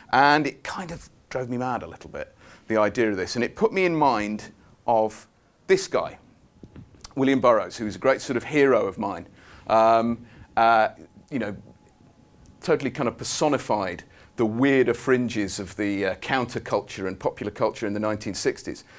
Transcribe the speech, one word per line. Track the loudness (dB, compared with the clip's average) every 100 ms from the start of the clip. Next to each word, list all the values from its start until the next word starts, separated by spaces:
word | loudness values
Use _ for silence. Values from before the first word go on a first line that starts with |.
| -2
And | 4 6 4 2
it | -6
kind | -12 -10 -10
of | -12 -16 _ _
drove | -8 -6
me | -4
mad | -4 -4
a | -8
little | -16 -16
bit, | -12 -14 _ -20 -20 -2
the | 2
idea | 2 2 0
of | 0
this. | -4 -2
And |
it | -4
put | 0 0
me | 2
in | 0
mind | 2 2 2 -2 -6 -10 -20 _ _ 0
of | 2 2 -4 -20 _ _ _ 0
this | 0 2
guy, | -2 -4 -10 _ _ _ _ -20 -20 -20 -20 -12
William | -2 2 4
Burroughs, | 4 4 2 -6
who |
was | -8 -2
a |
great | 0 0
sort | 0 -6
of |
hero | -2 2 4 4 2
of | -4
mine, | -6 -6 -12 -20 -20 -18 0
um, | 4 6 6 2 -4 -10 -20 -8 2
uh, | 4 6 2 -2 -20 -20 -10
you | -6
know, | -6 -8 -14 -20 _ _ -20 _ _ _ -20 -12
totally | 0 0 0
kind | -2 -4
of | -4
personified | -8 -2 0 0 0 -2 -2 -8 -14 -20 -18 0
the |
weirder | 0 2 4 4 4
fringes | 2 2 2 2 -2 -4 -4
of | -10 -4
the, | -2 0
uh, | -2 -4
counterculture | -2 -2 -2 -6 -2 -2 -2 -8 -8
and | -6
popular | -8 -6 -10
culture | -2 -4 -2 -6
in |
the | -4
nineteen | -4 -4 -6
sixties. | -4 -4 -4 -10 -14 -14